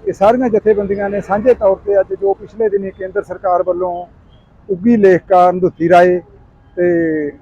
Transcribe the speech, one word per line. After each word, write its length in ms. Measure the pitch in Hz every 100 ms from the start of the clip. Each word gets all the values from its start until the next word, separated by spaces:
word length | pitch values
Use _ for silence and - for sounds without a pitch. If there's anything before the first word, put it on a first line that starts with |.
| -
ਇਹ 40 |
ਸਾਰੀਆਂ 360 | 170 202 247 254
ਜਥੇਬੰਦੀਆਂ 600 | 208 214 202 196 196 202
ਨੇ 100 | 202
ਸਾਂਝੇ 340 | 180 208 254
ਤੌਰ 220 | 233 208 190
ਤੇ 240 | 202 196
ਅੱਜ 140 | 190 190
ਜੋ 140 | 196
ਪਿਛਲੇ 340 | 190 208 214 220
ਦਿਨੀ 220 | 202 190
ਕੇਂਦਰ 320 | 190 190 196
ਸਰਕਾਰ 400 | 190 180 196 180
ਵੱਲੋਂ 440 | 180 175 185 175 175 _ _ _ _ _ -
ਉੱਘੀ 260 | 180 214 233
ਲੇਖਕਾ 540 | 196 175 - 185 180
ਰੰਧੂਤੀ 380 | 180 180 - 160
ਰਾਏ 300 | 175 180 180 170 - _ _ _ -
ਤੇ 540 | 175 170 165 156 147 -